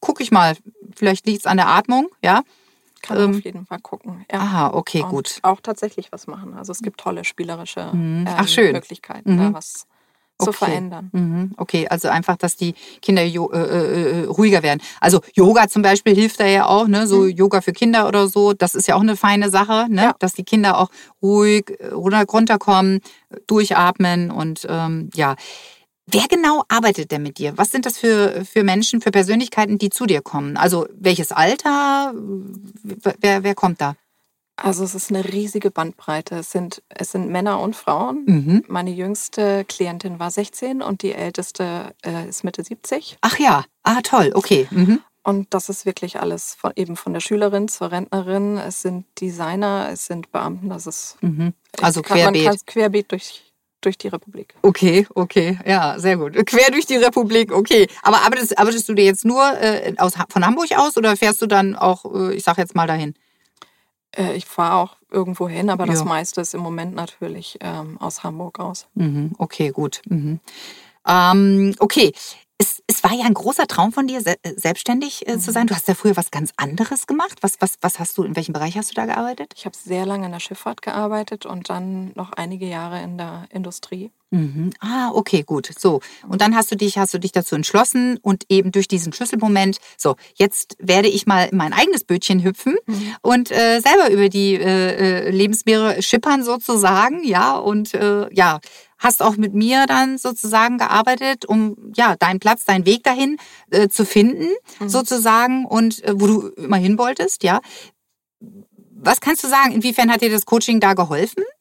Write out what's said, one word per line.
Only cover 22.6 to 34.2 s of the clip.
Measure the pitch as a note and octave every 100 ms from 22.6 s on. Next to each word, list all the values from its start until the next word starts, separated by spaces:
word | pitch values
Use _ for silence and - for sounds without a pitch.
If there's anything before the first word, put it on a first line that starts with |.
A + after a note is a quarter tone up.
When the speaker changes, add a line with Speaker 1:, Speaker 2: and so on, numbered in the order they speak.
| - F#3+ F#3+ F#3+ - - _ - -
Speaker 1:
durchatmen | G#3+ G#3 F3 F3+ F3+ F3+ F3 F3
und, | - D#3+ D#3+ -
ähm, | E3 E3 D#3+ D#3+
ja. | D#3 C#3+ C3+ - - - _ _ _ -
Wer | G#3 A3
genau | F#4 D#4+ D4+ -
arbeitet | A3+ A3+ G3 D#3
denn | D3+
mit | D3 -
dir? | D3 C#3+
Was | G3+
sind | C4+ B3+
das | A#3
für, | A3+ G#3+ G3+ -
für | F#3+ -
Menschen, | G3+ F#3+ A3 A#3
für | A3+
Persönlichkeiten, | G3+ F#3+ A3 B3 - G#3 G#3
die | G3+
zu | - A3+
dir | D#3
kommen? | - C#3+ C#3+ D3
Also | F3 F3+ D#3+ -
welches | F#3 F3+ D#3+
Alter? | - D#3+ C4+ D4+ C#4+ C#4+ C#4 C#4
W-, | A3+ G#3 G3 G3 G3 G3 G#3 G#3+ G3 G3+ -
wer, | G3+ G3
wer | G3
kommt | G3 F#3 E3+
da? | C#3+ D3 _ _